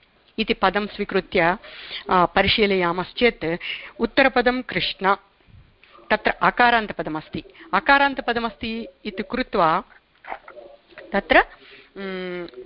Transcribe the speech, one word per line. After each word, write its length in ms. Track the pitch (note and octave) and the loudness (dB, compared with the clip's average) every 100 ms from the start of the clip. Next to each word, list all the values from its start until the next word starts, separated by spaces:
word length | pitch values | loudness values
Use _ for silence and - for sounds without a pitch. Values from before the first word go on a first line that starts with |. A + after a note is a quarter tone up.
| _ _ _ - | _ _ _ -6
इति 160 | A3 | -4
पदं 320 | A3 F#3+ F#3+ G#3 | 0 0 0 -4
स्वीकृत्य, 720 | - G3+ F#3+ - F#3+ E3+ G3 - - - - - | -6 -4 -2 -2 0 2 0 -6 -20 -16 -14 0
आ, 140 | F#3 | 2
परिशीलयामश्चेत् 1300 | E3+ - G3 - G3+ F#3+ F3 F3+ F3 - A#3+ - D#3+ F3 - - - - | 4 2 2 2 2 2 0 -2 -6 0 0 0 -4 -6 -8 -12 -14 -6
उत्तरपदं 640 | A3+ - C4+ B3+ A#3+ B3+ | -2 2 2 2 0 -2
कृष्ण, 540 | - F#3 - - F#3+ G3+ _ _ _ - - _ _ - - | -4 -6 -6 -2 0 0 _ _ _ -20 -20 _ _ -20 -2
तत्र 200 | G#3+ - | -2 0
अकारान्तपदमस्ति। 1120 | - F3 - A#3+ A#3 G#3 - E3 D#3 - E3 - - - | 0 0 4 4 4 0 -6 -8 -8 -10 -12 -12 -18 -4
अकारान्तपदमस्ति 1120 | F#3+ A#3+ C#4 C#4 C4+ B3+ A#3 A3+ - A#3 A3+ A3+ - | -2 4 4 4 0 -4 -4 -6 -8 -10 -8 -10 -12
इति 180 | G#3 G3 | -10 -10
कृत्वा 600 | - B3 B3+ - E3 F3 - _ _ _ - - - - - - _ - - | -6 -6 -4 0 2 0 -4 _ _ _ -16 -16 -16 -20 -20 -20 _ -20 -6
तत्र, 240 | G3+ - D4 - - - - - G3 | -6 4 4 4 -2 -20 -20 -20 -14
हम्म, 500 | G3 F#3+ F#3 F3+ F3 - | -10 -8 -8 -8 -10 -6